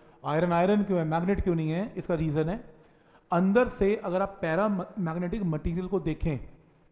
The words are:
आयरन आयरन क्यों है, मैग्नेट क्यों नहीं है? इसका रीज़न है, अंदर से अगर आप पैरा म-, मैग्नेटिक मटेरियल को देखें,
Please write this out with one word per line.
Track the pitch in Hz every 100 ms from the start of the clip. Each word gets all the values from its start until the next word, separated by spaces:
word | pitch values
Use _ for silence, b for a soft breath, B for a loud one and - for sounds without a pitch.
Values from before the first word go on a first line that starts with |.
| B B 139
आयरन | 151 175
आयरन | 170 185 208
क्यों | 202 185
है, | 160
मैग्नेट | 160 175 202
क्यों | - 165
नहीं | 156
है? | 160 214 -
इसका | - 170
रीज़न | 160 147 156
है, | 214 - - b b b b _
अंदर | 175 190 208 247
से | - 196 220
अगर | 196 180
आप | 196 -
पैरा | 170 160 214
म-, | 196 165 -
मैग्नेटिक | 170 165 180 214
मटेरियल | 185 156 175 170 180
को | 190
देखें, | 160 156 165 135 - - _ _ _